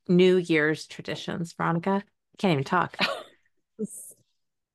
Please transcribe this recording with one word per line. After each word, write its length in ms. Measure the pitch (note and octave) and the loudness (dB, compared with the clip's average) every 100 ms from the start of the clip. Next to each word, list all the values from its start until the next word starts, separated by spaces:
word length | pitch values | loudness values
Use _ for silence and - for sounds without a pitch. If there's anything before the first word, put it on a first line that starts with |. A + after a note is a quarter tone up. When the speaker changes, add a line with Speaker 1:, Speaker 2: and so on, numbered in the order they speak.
| - | 2
Speaker 1:
New 300 | F3+ F#3 F#3 | 6 6 4
Year's 480 | E3+ D#3+ D3+ D3+ | 2 2 2 -2
traditions, 680 | - - - D3+ - - E3+ | -8 -14 -10 -8 -6 -6 -8
Veronica? 500 | - E3 E3+ F#3+ G3 | -4 -2 0 0 -2
I 320 | - _ _ - | -4 _ _ -2
can't 140 | G3 | 0
even 100 | C#3 | 0
talk. 340 | C3+ F3+ - - | 0 0 -2 -4
Speaker 2:
<laughs> 60 | - - - _ _ _ _ - | -6 -6 -12 _ _ _ _ -10
It's 320 | G#3+ - - - _ _ _ _ _ | -10 -10 -20 -20 _ _ _ _ _